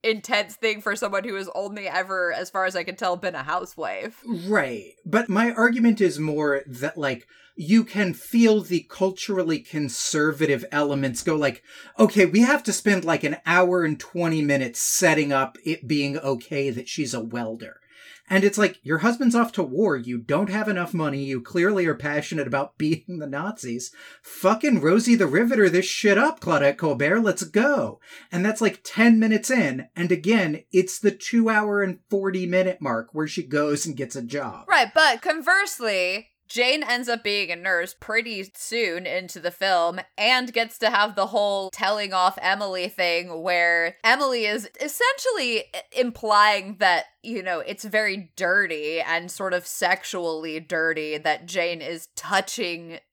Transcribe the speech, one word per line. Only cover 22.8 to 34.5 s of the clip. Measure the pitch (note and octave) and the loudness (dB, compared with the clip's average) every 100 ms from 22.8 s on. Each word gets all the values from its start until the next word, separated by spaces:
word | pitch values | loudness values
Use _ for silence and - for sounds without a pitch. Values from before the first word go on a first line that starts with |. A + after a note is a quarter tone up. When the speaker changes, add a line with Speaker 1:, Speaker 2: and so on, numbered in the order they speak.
| D#3 D#3+ - F3 | -2 -2 -4 -10
Speaker 2:
the | D3 | -8
Nazis. | C#3 F#3 A3 B2+ A#2+ - - - - | -6 -6 -8 -8 -8 -10 -16 -20 -20
Fucking | - - F#3 A3+ D4 G#3+ | -20 0 2 2 2 4
Rosie | D3 G3+ A#3 | 4 4 6
the | A#3 F3 | 4 6
Riveter | D3+ A#3 B3 G3 | 4 2 4 4
this | E3+ F#3 | 4 0
shit | - G#3 G3 | 0 4 4
up, | C#4+ - | 4 0
Claudette | - D3+ C#3+ - | 0 4 4 2
Colbert. | D#3+ C3 C#3+ G#3 | -2 0 2 2
Let's | G#3+ - | 2 0
go. | D#3+ G#3 C4+ C#4 - - - - - | 0 2 2 2 -2 -8 -20 -20 -6
And | F3 | 0
that's, | G3 A3 | 0 2
like, | G#3+ - | 0 0
ten | - - A#3 A3+ | -8 4 8 8
minutes | A3 G#3+ - | 6 2 2
in. | B3+ D#3 C3 - | 2 2 -2 -8
And | - F3 | -4 0
again, | F3 D#3+ A3+ E3+ D3+ _ | 0 4 2 2 -2 _
it's | F#3 F#3 - | 0 0 0
the | G#3 | -2
two | G3 - A#3 A3+ | -2 -2 2 4
hour | G#3+ G#3 G3+ | 2 2 0
and | F#3+ F#3 _ | -2 -4 _
forty | G3 G3 F#3 F3+ | -2 -2 -2 0
minute | F3+ F#3 F#3 | 2 2 -2
mark | C#3+ A#2 A2+ | -4 -4 -6
where | D#3 D3+ | -6 -4
she | - | -6
goes | C3+ D3 D3 D3 E3 | -4 -2 0 -2 -4
and | C3+ | -8
gets | B2+ C3+ | -10 -10
a | |
job. | A#2 C#3+ B2+ | -8 -8 -8